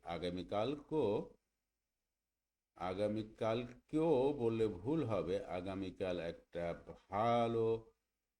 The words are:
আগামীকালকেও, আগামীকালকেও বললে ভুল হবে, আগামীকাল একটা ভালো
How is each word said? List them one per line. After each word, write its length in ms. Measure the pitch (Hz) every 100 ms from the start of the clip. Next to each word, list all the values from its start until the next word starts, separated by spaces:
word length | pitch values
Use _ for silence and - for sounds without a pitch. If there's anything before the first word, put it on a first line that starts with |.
আগামীকালকেও, 1300 | 80 85 87 90 90 104 120 147 - 156 107 117 190 - _ _ _ _ _ _ _ _ _ _ _ _ _ -
আগামীকালকেও 1600 | 90 92 104 107 104 - 110 117 123 - - 156 165 131 135
বললে 340 | 139 117 113 110
ভুল 360 | 90 107 160
হবে, 400 | 117 98 82 98
আগামীকাল 760 | - 90 92 95 95 87 92 90
একটা 640 | 82 - _ 85 85 85 -
ভালো 1080 | - - 101 117 120 117 117 113 113 - _ _ _ _